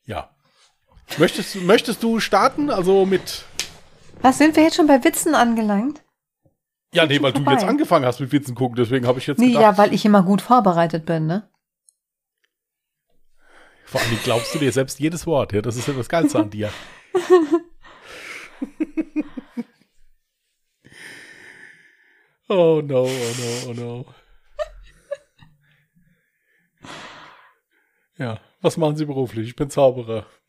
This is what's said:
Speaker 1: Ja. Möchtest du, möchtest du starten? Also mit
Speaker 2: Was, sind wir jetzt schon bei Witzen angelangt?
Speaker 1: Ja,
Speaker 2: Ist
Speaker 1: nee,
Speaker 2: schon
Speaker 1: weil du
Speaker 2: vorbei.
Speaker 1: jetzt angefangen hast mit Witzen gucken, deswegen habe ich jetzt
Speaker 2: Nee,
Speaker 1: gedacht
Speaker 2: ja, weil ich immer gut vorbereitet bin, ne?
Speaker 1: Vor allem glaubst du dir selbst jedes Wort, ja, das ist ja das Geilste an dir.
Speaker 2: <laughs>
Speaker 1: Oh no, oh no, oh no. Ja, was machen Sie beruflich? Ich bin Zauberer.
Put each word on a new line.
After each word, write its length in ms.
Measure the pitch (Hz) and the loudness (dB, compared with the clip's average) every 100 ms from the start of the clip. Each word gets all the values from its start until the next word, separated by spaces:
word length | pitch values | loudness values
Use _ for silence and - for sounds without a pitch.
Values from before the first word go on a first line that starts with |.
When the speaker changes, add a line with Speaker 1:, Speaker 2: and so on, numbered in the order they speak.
| - | -10
Speaker 1:
Ja. 220 | 85 - _ _ _ _ _ _ _ _ - | -12 -12 _ _ _ _ _ _ _ _ 0
Möchtest 340 | 180 - 180 | 0 0 -10
du, 80 | 196 | -6
möchtest 400 | 180 240 - 208 | 2 2 2 -4
du 180 | 226 226 | -2 -2
starten? 520 | - 190 247 285 294 | 0 2 2 0 -4
Also 340 | 202 180 196 | -2 2 2
mit 400 | 190 185 - - - - - - - _ - - | 2 -2 -4 -14 -12 -12 -12 -16 -20 _ -20 0
Speaker 2:
Was, 160 | 262 254 | 2 4
sind 160 | 302 | 2
wir 80 | 311 | 4
jetzt 120 | 320 | 2
schon 120 | - 302 | 4 4
bei 160 | 277 | 6
Witzen 320 | 330 - 339 | 4 0 0
angelangt? 680 | 269 240 226 214 202 262 294 _ _ _ _ _ _ _ _ _ | 2 2 0 0 -2 -2 -8 _ _ _ _ _ _ _ _ _
Speaker 1:
Ja, 100 | 170 | 0
Speaker 2:
Ist 60 | 160 | 2
Speaker 1:
nee, 60 | 143 | 2
Speaker 2:
schon 60 | |
Speaker 1:
weil 100 | 139 | 0
du 40 | 143 | 0
Speaker 2:
vorbei. 80 | 143 | 0
Speaker 1:
jetzt 100 | 139 | 0
angefangen 420 | 190 285 - 165 | 0 -2 2 2
hast 140 | 123 120 | 2 -2
mit 120 | 131 | -2
Witzen 240 | 143 135 | -2 -2
gucken, 200 | 120 127 | -4 -4
deswegen 300 | 117 113 131 | 0 0 0
habe 140 | 120 131 | 0 -2
ich 80 | - | -2
jetzt 100 | 147 | 2
Speaker 2:
Nee, 120 | 247 | 4
Speaker 1:
gedacht 120 | 233 | 6
Speaker 2:
ja, 160 | 214 202 | 6 6
weil 160 | 208 | 2
ich 100 | - | 4
immer 180 | 214 208 | 4 4
gut 180 | 185 202 | 4 0
vorbereitet 640 | - 247 202 170 165 165 | 4 4 4 2 0 -2
bin, 220 | 160 165 156 | -4 -2 -2
ne? 200 | 185 - _ _ _ _ _ _ _ _ _ _ _ _ _ _ _ _ _ _ _ _ - - _ | -4 -6 _ _ _ _ _ _ _ _ _ _ _ _ _ _ _ _ _ _ _ _ -20 -20 _
Speaker 1:
Vor 160 | - 107 | -8 -4
allem 160 | 117 113 | -4 -2
glaubst 320 | - 117 120 | 0 -2 -2
du 40 | 160 | -2
dir 120 | 139 | 0
selbst 280 | 127 131 - | 0 -4 -4
jedes 280 | 156 170 170 | -4 -4 -2
Wort, 260 | 147 107 | -2 0
ja, 80 | 101 | -2
das 140 | 113 | -4
ist 120 | 120 120 | -6 -6
ja 60 | |
das 160 | 131 113 | -6 -2
Geilste 300 | 170 - 120 | 0 2 0
an 100 | 104 | -2
dir. 220 | 107 104 - - - _ | -4 -8 -10 -20 -20 _
Speaker 2:
<laughs> 460 | 370 339 359 294 320 - - - - - - - - - - 285 _ 311 - - 311 - - - - - _ _ _ _ _ _ _ _ _ _ _ _ - - - - - - - - - _ _ _ _ _ _ _ | -6 2 2 4 -2 -4 -20 -20 -20 -20 -20 -18 -18 -20 -14 -14 _ -8 -6 -8 -8 -10 -16 -14 -14 -14 _ _ _ _ _ _ _ _ _ _ _ _ -20 -20 -20 -20 -20 -20 -20 -20 -20 _ _ _ _ _ _ _
Speaker 1:
Oh 340 | 196 165 156 | 2 4 2
no, 200 | 143 131 | 0 0
oh 20 | 127 131 117 123 | 0 -2 -6 -6
no, 320 | 120 120 123 | -6 -8 -8
oh 40 | |
no. 320 | 117 120 120 - - _ - _ - 659 - - _ _ 571 _ _ - _ _ _ _ _ _ _ _ _ _ _ _ _ - - - - - - _ _ _ _ _ _ _ - | -10 -10 -12 -16 -20 _ -20 _ -14 -14 -14 -20 _ _ -16 _ _ -20 _ _ _ _ _ _ _ _ _ _ _ _ _ -20 -18 -18 -20 -20 -20 _ _ _ _ _ _ _ -12
Ja, 220 | 120 110 _ _ | -10 -10 _ _
was 140 | 170 - | -4 0
machen 200 | 156 151 | -2 -2
Sie 80 | |
beruflich? 420 | 151 135 123 110 113 | -6 -4 -6 -6 -10
Ich 80 | |
bin 140 | 120 143 | -8 -6
Zauberer. 560 | - 135 127 113 110 - _ | 2 2 2 -8 -10 -10 _